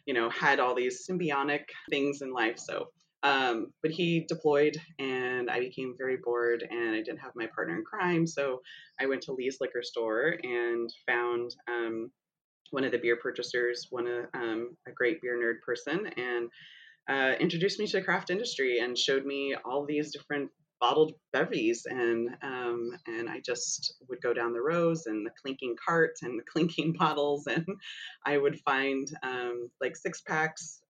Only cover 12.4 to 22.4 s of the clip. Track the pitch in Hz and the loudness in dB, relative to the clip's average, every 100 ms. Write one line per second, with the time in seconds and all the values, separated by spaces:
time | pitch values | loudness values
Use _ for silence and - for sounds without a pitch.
12.4 | _ _ - 139 131 120 117 117 131 120 | _ _ -6 -2 0 2 2 2 0 -4
13.4 | 120 123 120 120 - 127 120 120 117 135 | -2 0 0 -2 -6 -4 -2 -4 -6 -4
14.4 | 117 110 120 - - 123 123 - 123 120 | -2 -2 -4 -10 -16 0 0 2 -2 0
15.4 | 117 113 - 120 - 165 208 - 123 120 | 0 0 -2 -4 -2 -2 -2 -4 -2 -2
16.4 | 117 - - - - - - 135 131 - | -4 -8 -20 -20 -20 -12 -2 2 4 4
17.4 | 170 165 196 190 208 196 180 185 180 185 | 2 2 0 0 0 0 2 0 0 -2
18.4 | 233 - 131 120 123 123 - 135 139 139 | -2 0 2 2 2 0 2 2 0 -2
19.4 | 139 135 113 135 143 151 151 143 - 143 | -2 -4 -2 -2 0 -2 -2 -8 -4 -4
20.4 | 135 - _ _ 120 143 165 - _ 131 | -4 -8 _ _ 4 6 4 2 _ 0
21.4 | 185 190 110 117 - 127 117 117 117 - | 0 2 2 0 -2 0 2 2 0 -4